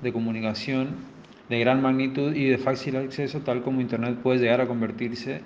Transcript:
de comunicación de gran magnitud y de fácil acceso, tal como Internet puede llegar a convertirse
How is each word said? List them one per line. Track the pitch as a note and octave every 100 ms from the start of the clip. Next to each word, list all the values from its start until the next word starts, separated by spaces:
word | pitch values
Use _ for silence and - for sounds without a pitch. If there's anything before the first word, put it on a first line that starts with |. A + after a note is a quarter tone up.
de | B2
comunicación | A2+ A2+ A2 A2 A2 - C3 C#3 - - - - - -
de | A#2
gran | A#2+ C3+
magnitud | C3 C3 C3+ C3+ C#3+
y | D3+ C3+
de | B2
fácil | C3 B2+ D3 C3
acceso, | C3+ D3 C3+ D3
tal | C3 B2
como | C3+ C3
Internet | A#2+ A#2 A#2 A#2+
puede | B2+ B2+
llegar | A#2 B2
a | B2
convertirse | A#2+ A2 A2 A#2 A#2 C3 D3